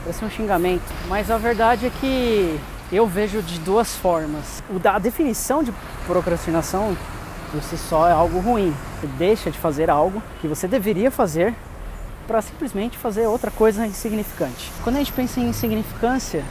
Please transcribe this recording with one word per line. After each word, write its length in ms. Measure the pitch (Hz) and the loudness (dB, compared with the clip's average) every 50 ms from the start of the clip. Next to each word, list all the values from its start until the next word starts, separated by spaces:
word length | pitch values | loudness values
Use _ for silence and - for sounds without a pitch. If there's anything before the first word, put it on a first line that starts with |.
| - | -6
Parece 220 | 170 170 - - | -6 -6 -4 -6
um 40 | 214 | -6
xingamento. 640 | - - 220 208 202 175 170 180 180 175 - - - - - - | -4 -4 0 2 2 4 4 4 2 0 -2 -4 -8 -8 -6 -2
Mas 220 | 185 208 208 185 | -2 -2 0 2
a 80 | 233 226 | 0 2
verdade 480 | 214 233 233 208 226 226 247 226 226 | 2 2 2 4 6 4 4 4 2
é 60 | 254 233 - | -2 -2 0
que 600 | - 269 262 262 247 240 226 208 190 170 156 151 - - - - - - | -2 0 2 2 2 4 4 4 4 2 0 -2 -6 -8 -12 -12 -10 -2
eu 140 | - 190 233 | 2 4 4
vejo 380 | 220 170 190 214 214 190 214 196 | 4 4 0 0 0 0 -2 -4
de 160 | 165 175 170 | -4 -6 -6
duas 360 | 160 170 190 220 233 - - | -2 2 2 2 2 2 -2
formas. 680 | - - 185 175 165 156 151 151 151 143 - - - - - | -2 0 2 2 2 0 -2 -4 -6 -6 -8 -10 -12 -10 -6
O 80 | 202 185 | -6 2
da, 160 | 165 214 190 | 2 2 2
a 40 | 214 | 4
definição 640 | 180 233 233 - 330 277 220 - - - 254 302 330 | 0 0 0 0 0 0 0 -2 -2 0 0 0 0
de 80 | 240 196 - - - - - - - | 0 -2 -8 -10 -12 -10 -10 -4 0
procrastinação 880 | 180 180 165 180 170 165 - - 160 165 151 - - 185 208 220 185 156 - - - - - - - - - - | 0 0 2 2 -2 -2 0 0 0 0 0 0 0 0 0 0 0 -2 -6 -10 -12 -12 -12 -12 -12 -12 -12 -6
por 120 | - 151 147 | -6 -6 -6
si 140 | - - 160 | -4 -6 -6
só 300 | - - 175 156 156 143 | -4 0 2 6 6 6
é 40 | |
algo 280 | 151 151 170 131 143 180 | 8 6 6 4 2 0
ruim. 320 | 180 226 247 226 196 175 151 135 - - - - | 2 2 4 4 4 2 2 0 -6 -10 -10 -8
Você 60 | - 151 135 131 | -8 -6 -2 0
deixa 320 | 170 185 220 - - 175 | 4 4 4 4 2 -4
de 80 | 147 - | -4 0
fazer 320 | - 170 147 139 160 160 | 0 0 0 2 4 4
algo 320 | 151 147 156 180 190 214 214 - - - | 6 6 4 4 2 -2 -8 -8 -12 -6
que 80 | - 156 | -4 -4
você 200 | 156 - - 185 | -4 -2 -2 0
deveria 420 | 202 269 190 208 214 170 214 269 | 0 0 2 2 0 2 2 2
fazer 460 | 254 - 254 185 147 160 170 - 233 - - - - - - - - - - - - - - - | 4 4 0 2 4 2 2 2 2 -2 -10 -14 -12 -12 -12 -10 -10 -10 -12 -12 -12 -12 -8 -2
pra 120 | 220 226 | 0 0
simplesmente 560 | 208 - - - 330 254 - 196 202 240 - - | 0 -2 -8 -6 -6 -4 -4 -4 -4 -4 -6 -6
fazer 260 | - 247 202 208 233 | -6 -4 0 0 2
outra 240 | 220 208 247 - 226 | 2 2 0 -2 -4
coisa 380 | - - 220 220 214 202 226 220 | 0 4 4 4 4 2 -2 -4
insignificante. 840 | 190 - - 226 208 214 208 - - - - 131 120 - - - - - - | -4 -4 -4 -2 -2 -2 -4 -4 -4 -4 -4 -4 -4 -8 -12 -12 -10 -6 -2
Quando 140 | 233 247 277 | 0 0 0
a 20 | |
gente 140 | 285 - - | 0 0 0
pensa 260 | - 254 247 - - | -2 -2 -2 0 0
em 80 | 240 233 | 0 0
insignificância 960 | 233 - - 233 220 214 214 - - - - 233 254 262 233 - - 160 143 139 | 0 0 -2 0 0 -2 -2 -4 -6 -2 0 2 2 0 -2 -2 -4 -4 -4 -6